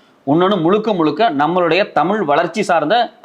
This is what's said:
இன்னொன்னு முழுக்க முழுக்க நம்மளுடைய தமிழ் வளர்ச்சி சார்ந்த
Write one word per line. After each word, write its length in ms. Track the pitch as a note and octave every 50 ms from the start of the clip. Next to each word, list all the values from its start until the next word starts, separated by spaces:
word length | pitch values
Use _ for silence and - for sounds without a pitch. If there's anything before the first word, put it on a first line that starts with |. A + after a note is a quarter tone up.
| _ _ _ _ _ C3+
இன்னொன்னு 240 | C#3+ E3 F3+ F#3+ G#3 F#3 D#3
முழுக்க 240 | E3 G3 G#3+ G#3+ A#3 G#3+ F3
முழுக்க 300 | D#3+ D3+ C#3+ - - - D3 C3+
நம்மளுடைய 400 | D3 D#3 F3 F#3 F3 E3 D#3+ F3+ G3+ G3+ -
தமிழ் 240 | D3+ D3+ F3 G#3 A3 F#3+ C#3+
வளர்ச்சி 320 | C#3+ D#3 F3 E3+ - A3 F#3+ -
சார்ந்த 280 | F3+ D#3+ D3+ D3+ G#3 A#3+ A#3 - - _